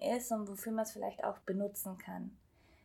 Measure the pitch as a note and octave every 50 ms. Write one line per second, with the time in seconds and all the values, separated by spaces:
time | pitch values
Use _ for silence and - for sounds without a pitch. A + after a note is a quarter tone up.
0 | - G3 A#3+ B3 - - A3+ G#3+ G#3 G3 G3 G3 - A3 A3 A3 A3 - - G#3
1 | - - - - - - - - - - F#3 G3 G3+ G3+ G3+ - - G3 F#3 F3+
2 | - F#3 F#3 F3+ F3+ G3 - - _ _ _ - - - - - -